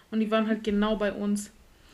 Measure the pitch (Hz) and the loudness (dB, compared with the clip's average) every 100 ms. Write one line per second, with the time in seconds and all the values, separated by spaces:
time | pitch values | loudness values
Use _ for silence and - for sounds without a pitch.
0 | - 220 214 220 214 214 220 202 214 214 | -6 -2 2 2 2 0 0 0 2 0
1 | 208 - 208 202 202 - - - - | -2 -2 -2 -2 -4 -16 -20 -20 -20